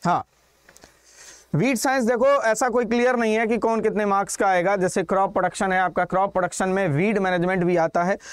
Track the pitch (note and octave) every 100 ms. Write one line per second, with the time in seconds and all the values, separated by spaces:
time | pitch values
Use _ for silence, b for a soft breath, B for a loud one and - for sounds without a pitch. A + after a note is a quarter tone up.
0 | E3+ D#3 - _ _ _ B B B B
1 | B B B B B D3 A#3+ B3 C#4+ C4+
2 | A3+ A#3+ C4+ C#4 A3 A3 B3+ A#3+ A3+ A#3+
3 | B3 A#3+ A3+ A3 A3+ A3+ A3+ A3+ G#3 F#3
4 | G#3 G3 G3 - G3+ F#3 F3 G3+ F3+ G3+
5 | F3 F#3+ F#3+ G3 F#3 - G3 F#3 F3+ F#3
6 | F3+ F#3 G3 G3 F3+ - F#3+ F#3+ F#3+ C#3
7 | G3+ G#3+ F#3+ F3+ F3+ F#3+ F3 F3 D#3+ F3
8 | F3 G#3+ B